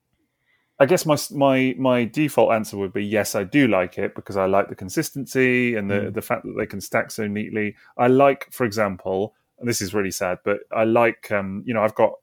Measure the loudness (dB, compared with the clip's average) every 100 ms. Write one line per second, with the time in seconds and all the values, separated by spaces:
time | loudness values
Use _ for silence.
0 | _ _ _ _ _ _ _ 0 2 4
1 | 2 0 -2 0 2 4 2 0 2 2
2 | 0 -2 0 2 4 2 -2 -6 -6 -4
3 | -2 -2 -2 -4 -2 2 4 2 0 -4
4 | -6 -8 -8 -2 2 2 0 -4 -8 -4
5 | -4 -6 -6 0 2 2 0 -2 -2 -2
6 | -2 -6 -4 -6 -6 -6 -6 -8 -4 -4
7 | -4 -4 -6 -4 -6 -4 -6 -8 _ 0
8 | 4 6 6 4 -4 -4 -2 0 -2 -2
9 | -4 -2 -2 -6 _ _ -4 -4 -2 -2
10 | -2 -2 -4 -2 -2 -2 -2 0 2 4
11 | 2 0 -4 -4 -4 -6 -4 0 0 2
12 | 0 0